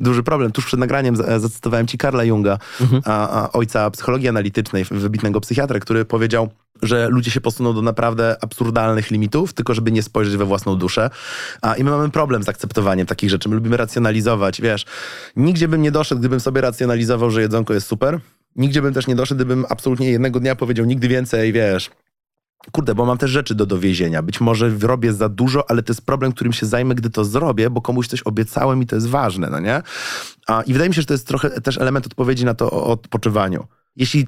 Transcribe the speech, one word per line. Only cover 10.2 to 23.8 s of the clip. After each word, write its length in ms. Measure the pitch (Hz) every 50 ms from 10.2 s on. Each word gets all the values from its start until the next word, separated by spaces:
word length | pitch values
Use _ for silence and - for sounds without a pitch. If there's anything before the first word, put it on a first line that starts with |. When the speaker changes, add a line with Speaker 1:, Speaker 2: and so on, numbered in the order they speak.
| 107 101 101
Speaker 1:
we 80 | 98 101
własną 320 | 98 98 98 - 101 95
duszę. 340 | 92 90 90 - 113 110 127 - - - - - - - - - -
A, 120 | - 110 113
i 100 | - 131
my 60 | 143
mamy 200 | 147 147 151 151
problem 320 | - 156 151 139 127 110
z 60 | 101 101
akceptowaniem 580 | 98 - - 95 - 110 101 98 95 92 92
takich 240 | - 95 - - 98
rzeczy. 180 | 98 87 - 107
My 60 | 107
lubimy 220 | 113 113 113 120
racjonalizować, 840 | 120 117 107 - 120 117 110 110 113 104 117 117 104 98 95 87 -
wiesz. 240 | 110 117 107 101 - - - - - - - - - - -
Nigdzie 320 | 117 135 165 185 165 170 160
bym 140 | 160 160
nie 80 | 151 151
doszedł, 280 | 143 151 151 - 143 123
gdybym 220 | 117 127 131 127
sobie 200 | - - 131 135
racjonalizował, 720 | 131 123 120 - 131 123 120 117 117 113 120 113 117 117
że 120 | 110 113
jedzonko 320 | 110 107 117 113 110 - 113
jest 120 | 101 98
super. 340 | - 110 101 131 139 160 165 - - _ _ _ _ _
Nigdzie 260 | 123 131 143 135 151
bym 120 | 139 139 131
też 120 | 135 127
nie 80 | 131 127
doszedł, 220 | 120 131 - 143 131
gdybym 260 | 131 123 127 127 131 -
absolutnie 420 | 117 - - 131 127 120 135 131
jednego 300 | 120 117 131 131 120 127
dnia 140 | 123 135 131
powiedział: 300 | - 131 120 120 110 117
„Nigdy 220 | 120 131 131 120 123
więcej”, 440 | 127 127 127 123 - 113 110 110
wiesz. 380 | 104 117 110 101 95 92 - - - _ _ _ _ _ _ _ _ _ _ _ _ _ - -
Kurde, 220 | - 160 147 117 107
bo 100 | 107 120
mam 120 | 123 123 117
też 120 | 139 131
rzeczy 240 | 127 147 143 - 117
do 120 | 107 104
dowiezienia. 560 | 95 98 90